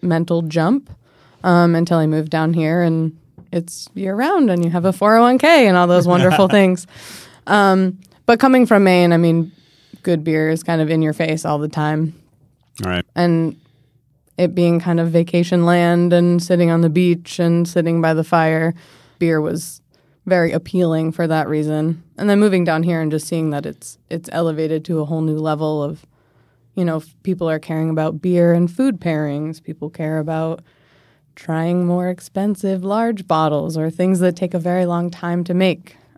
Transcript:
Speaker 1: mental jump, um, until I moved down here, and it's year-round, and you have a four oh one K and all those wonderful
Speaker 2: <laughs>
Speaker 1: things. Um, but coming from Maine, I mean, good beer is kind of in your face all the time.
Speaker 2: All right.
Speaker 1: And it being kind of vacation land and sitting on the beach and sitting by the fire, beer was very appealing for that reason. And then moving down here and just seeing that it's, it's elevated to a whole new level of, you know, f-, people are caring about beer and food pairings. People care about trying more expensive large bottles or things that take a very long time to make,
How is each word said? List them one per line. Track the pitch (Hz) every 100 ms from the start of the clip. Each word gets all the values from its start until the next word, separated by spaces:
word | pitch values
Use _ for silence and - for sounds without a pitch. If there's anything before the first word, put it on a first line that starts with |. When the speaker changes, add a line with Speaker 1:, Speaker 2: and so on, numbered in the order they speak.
Speaker 1:
mental | 180 165 170 170
jump, | 160 165 165 269 - - _ _ _ _
um, | 180 175 170 165
until | 170 165
I | 156
moved | 156 156
down | 160 160
here, | 165 156 175
and | 170 160 160 - _ - -
it's | 180 170 - -
year-round, | 190 190 202 294 381 240
and | 175 170
you |
have | 175 185
a |
four | 185 208 226
oh |
one | 240 254
K | 302 320 214
and | 180
all | 175
those | 175 175
wonderful | 180 180 185 190
Speaker 2:
<laughs> |
Speaker 1:
things. | 208 185 180 - - - - - - -
Um, | 208 196 190 185 185 - _ -
but | 233
coming | 269 254 240
from | 208
Maine, | 190 180 175
I | 170
mean, | 170 165 165 - _ _ _ -
good | - 165
beer | 160 156 156
is | 160
kind | 170 165
of | 156
in | 160
your | 156
face | 151 160 156 -
all | 147
the | 151
time. | 156 151 156 160 - _ _ _ _ _ -
Speaker 2:
All | 95
right. | 90 -
Speaker 1:
And | 170 175 165 160 - _ _ _ _ _ _ _ -
it | 175
being | 180 175 170
kind | 170 170
of | 165
vacation | 170 170 175 170 180 170
land | 175 170 175 175
and | 175 175 175
sitting | 175 175 170
on | 165
the | 165
beach | 160 180 170 - -
and | 170 170 170
sitting | 175 165 170
by | 160
the | 160
fire, | 160 170 160 160 160 165 _ _ _ -
beer | 170 156
was | 156 165 - - _ _ _ _ 185
very | 180 165
appealing | 165 170 180 170 160 160
for | 160 165
that | 156 -
reason. | 151 151 151 160 160 - -
And | 208
then | 202
moving | 214 185 170
down | 160
here | 170 165
and | 156
just | 156 -
seeing | 165 160
that | 143 151
it's, | 147 - - -
it's | 165 170
elevated | 165 165 156 156 160 156
to | 160
a | 147
whole | 160
new | 156 156
level | 156 151 156 151
of, | 147 156 _ _ _ _ _ _ _
you | -
know, | 175 160
f-, | - _
people | 190 180 165
are | 156
caring | - 160 160
about | 160 156 160
beer | 185 175 170
and | 170 175
food | 175 269 190
pairings. | 170 156 151 143 156 156
People | - 160 151
care | 170 156 156
about | 156 160 160 165 _ _ _ _ _ _ _ -
trying | - 160 170 180 175
more | 180 180
expensive | 180 - 190 208 190 196 190
large | 190 214 233 214 175
bottles | 160 156 147 160 160
or | 160
things | 170 185 185
that | 180 175
take | 180
a | 180
very | 175 180 180
long | 170 175
time | 175 175 175 175
to |
make, | 180 190 - - _ _